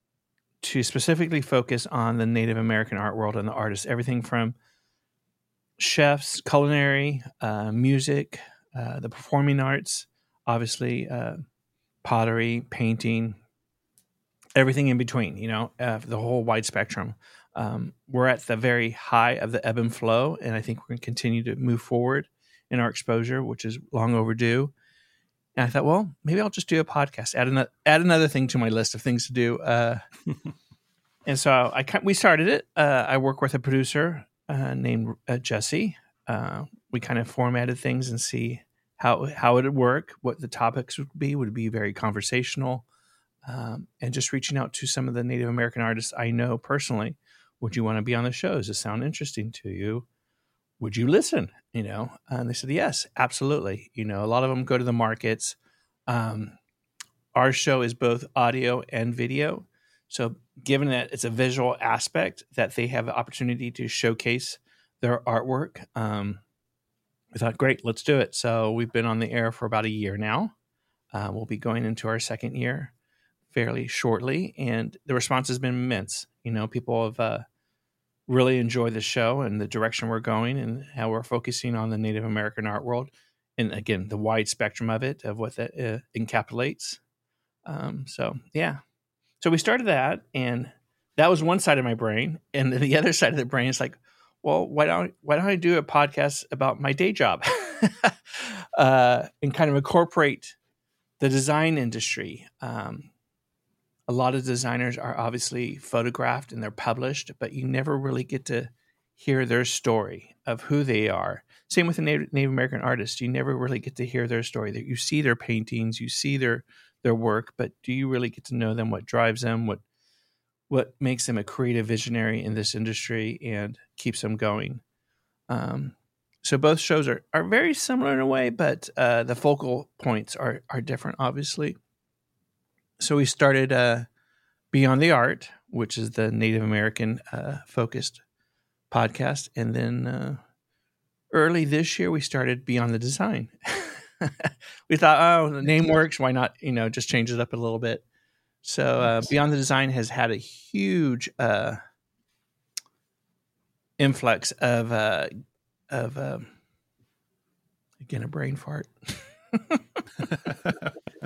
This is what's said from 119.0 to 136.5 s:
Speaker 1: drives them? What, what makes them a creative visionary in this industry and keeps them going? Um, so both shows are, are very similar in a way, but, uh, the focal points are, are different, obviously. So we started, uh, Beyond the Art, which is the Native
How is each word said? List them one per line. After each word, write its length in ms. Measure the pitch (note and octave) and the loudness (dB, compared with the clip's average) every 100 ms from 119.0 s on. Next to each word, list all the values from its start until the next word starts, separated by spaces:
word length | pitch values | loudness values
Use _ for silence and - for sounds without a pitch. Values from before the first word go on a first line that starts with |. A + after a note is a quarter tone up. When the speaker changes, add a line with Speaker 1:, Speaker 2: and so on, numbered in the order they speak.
| A2+ | -2
Speaker 1:
drives 360 | A#2 A2+ A2+ | 2 2 2
them? 260 | A#2+ A2+ A2+ | -2 -2 -2
What, 120 | G2 _ _ _ _ _ _ _ _ _ | -4 _ _ _ _ _ _ _ _ _
what 260 | C3+ C3 _ | -2 -2 _
makes 260 | C3 B2 - | -2 -2 -2
them 120 | A2+ | -2
a 60 | |
creative 420 | G#2 - B2 A#2 A2 | -4 -4 0 0 0
visionary 580 | A2+ A#2 A#2 A2 A2+ | -2 -2 -2 -2 -2
in 120 | G#2+ A2 | -4 -4
this 180 | G#2+ | -4
industry 640 | A2 A2+ A2 - A2+ A2 - | -4 -4 -4 -6 -4 -4 -6
and 340 | B2+ G#2 G#2 B2+ _ - | -6 -6 -6 -10 _ -6
keeps 240 | B2 - | -6 -4
them 160 | A2 G#2+ | -4 -2
going? 420 | G#2+ G#2 F#2+ B2 - _ _ _ _ _ - | 0 -2 -4 -10 -16 _ _ _ _ _ -6
Um, 460 | B2 - C3 C#3 - _ _ _ _ | -4 -4 -6 -8 -12 _ _ _ _
so 140 | - C3+ | -2 4
both 220 | D3+ D#3 | 4 4
shows 280 | - D#3 C3+ | 2 0 0
are, 180 | A#2 - | -4 -2
are 120 | D#3+ | -2
very 320 | F3+ A3 E4+ C#4+ | 2 2 2 0
similar 380 | - B3+ C#3+ | -2 0 0
in 60 | C3+ | 0
a 40 | C3+ | 2
way, 240 | C3 B2+ | 2 0
but, 400 | A#2+ D3+ D#3 - - | 0 0 -2 -6 0
uh, 240 | B2+ A#2 | 2 2
the 120 | A#2+ A#2+ | 0 2
focal 560 | D3 C#3+ C3+ B2 D3 - | 2 2 0 -6 -6 -6
points 340 | C3 A2 A2 - | -2 -2 -4 -4
are, 260 | C#3+ - - | -4 -4 -6
are 120 | B2+ | -8
different, 360 | B2 B2 - - | -6 -6 -6 -4
obviously. 560 | C3 C#3 C#3+ - D3+ - _ _ _ _ _ _ _ _ _ _ _ _ | -4 -2 -6 -4 -6 -8 _ _ _ _ _ _ _ _ _ _ _ _
So 160 | - D3 | 2 4
we 80 | C3+ | 2
started, 460 | - C#3+ C3+ C3 | 6 6 6 4
uh, 340 | C3 B2 A#2 A#2 _ _ _ _ _ _ | 4 4 2 -4 _ _ _ _ _ _
Beyond 300 | C#3 C3+ C3 | 4 6 6
the 100 | E3 | 6
Art, 380 | C#3+ B2 - - - _ | 6 4 0 -10 -20 _
which 280 | - A2 - | -6 -4 -4
is 140 | A2+ | -4
the 200 | A2+ A2 | 0 0
Native 300 | A2 A2+ | 2 2